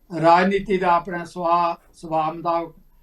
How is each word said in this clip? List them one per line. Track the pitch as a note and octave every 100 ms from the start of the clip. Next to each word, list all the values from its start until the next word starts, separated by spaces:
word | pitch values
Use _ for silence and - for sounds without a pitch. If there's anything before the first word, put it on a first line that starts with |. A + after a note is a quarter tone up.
| _
ਰਾਜਨੀਤੀ | E3 E3 E3+ F#3+ G3 G3 F#3+
ਦਾ | F#3
ਆਪਣਾ | F3 G3 F3 E3+
ਸੁਭਾਅ, | F3+ E3+ F3 E3+ F3 _
ਸੁਭਾਅ | - E3 D#3 D#3
ਮੁਤਾਬਕ | E3 E3 E3+ E3 - _ _